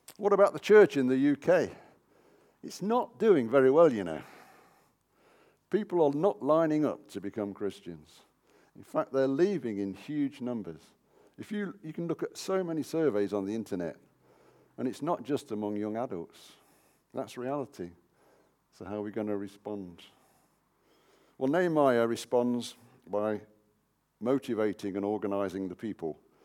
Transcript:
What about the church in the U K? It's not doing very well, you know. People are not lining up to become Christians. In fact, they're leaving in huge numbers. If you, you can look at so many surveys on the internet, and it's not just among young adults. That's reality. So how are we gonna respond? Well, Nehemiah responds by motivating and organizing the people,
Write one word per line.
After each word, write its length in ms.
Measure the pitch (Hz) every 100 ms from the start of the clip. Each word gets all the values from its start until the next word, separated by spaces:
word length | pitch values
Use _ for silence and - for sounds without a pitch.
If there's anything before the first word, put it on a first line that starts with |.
| - -
What 160 | 202
about 200 | 196 196
the 60 | 143
church 380 | - 214 190 139
in 100 | 127
the 100 | 131
U 180 | 143 139
K? 340 | - 175 98 - - _ _ _ _ _ _ _
It's 180 | - -
not 380 | 196 240 - -
doing 300 | 220 165 113
very 200 | 135 131
well, 220 | 147 165
you 120 | 113
know. 180 | 85 76 - - - - _ _ _ _ _ _ _ _ _ _ _
People 320 | 202 208 175
are 120 | 147
not 280 | 143 190 -
lining 440 | 131 160 160 151 139
up 240 | - -
to 100 | 101
become 340 | 98 110 101
Christians. 680 | 92 101 - 87 80 73 - _ _ _ _ _ -
In 80 |
fact, 280 | - 160 -
they're 160 | 135 135
leaving 520 | 135 190 180 123 101
in 140 | 101
huge 480 | 92 - 151 139 -
numbers. 400 | 123 117 87 78 - _ _ _ _ -
If 140 | 110
you, 260 | 208 196 -
you 80 | 156
can 160 | 156 170
look 160 | 156
at 140 | - -
so 260 | - 190
many 180 | 175 160
surveys 520 | 131 165 151 104 101
on 120 | 101 98
the 80 |
internet, 440 | 113 104 90 85 - _ _ _ _ _ _ _ -
and 100 | 123
it's 140 | -
not 220 | 147 170
just 280 | 220 143 -
among 240 | 104 104 104
young 220 | 107 110
adults. 560 | 123 90 82 - - - _ _ _ _ _
That's 240 | - 113 123
reality. 520 | 123 143 123 - 87 87 _ _ _ _ _ _ _ -
So 80 | 90
how 120 | 104
are 40 |
we 100 | 104
gonna 240 | 104 107 101
respond? 680 | 101 - 107 104 90 85 - _ _ _ _ _ _ _ _ _ _ _ _ -
Well, 140 | 135
Nehemiah 560 | 165 180 156 139 120 117
responds 680 | 113 - 123 123 120 117 - - _ -
by 360 | 101 107 104 - _ _ _ _ _ _ -
motivating 720 | 117 135 - 107 107 92 101 98
and 80 |
organizing 640 | 101 104 101 101 98 95 95
the 80 | 90
people, 420 | 110 92 80 71 _ _